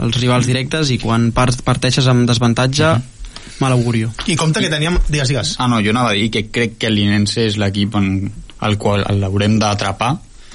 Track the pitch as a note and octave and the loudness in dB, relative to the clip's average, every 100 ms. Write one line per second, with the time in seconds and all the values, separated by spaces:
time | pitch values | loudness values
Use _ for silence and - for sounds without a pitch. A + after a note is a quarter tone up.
0 | A#2 A#2 B2 B2 A#2 B2+ C3 D#3+ D3 A#2+ | -2 0 2 2 2 0 -2 -2 0 0
1 | A#2 A2+ A#2 A2+ B2 B2+ - B2 B2+ B2+ | 0 2 2 2 2 0 0 0 0 2
2 | C3 B2 A#2+ A#2 A#2+ A#2 B2+ C#3 D#3 B2 | 4 4 4 2 2 2 0 2 2 2
3 | - - - - - - C3+ B2 A#2+ A2+ | -2 -10 -14 -14 -18 -4 0 2 2 0
4 | A2+ A2 - E3 D#3+ F#3 F#3+ D#3 D#3 F3+ | -2 -4 -2 0 0 0 -2 -2 0 2
5 | - D3 C3 C3+ G2+ - B2 A#2 G#2 A#2 | 2 0 0 0 -2 -2 0 0 0 0
6 | A#2+ G2+ A2 A2 G#2 B2 A#2 - A2+ G#2 | 0 0 0 -2 -4 -2 -4 -2 -2 0
7 | G#2 G#2 G2+ - A2+ G#2 G2 G2+ G2+ G#2 | 2 2 0 0 0 0 -2 0 -2 0
8 | F#2+ F#2+ G2+ - - - G#2+ G#2 A2 G2+ | 0 -2 -4 -8 -16 -6 -4 0 0 0
9 | - G2+ F#2+ G2+ G#2 G#2+ G#2 G#2+ G2 F#2+ | 0 0 0 0 2 2 2 0 -4 -2
10 | A#2 F3 - - - | -2 -2 -8 -20 -20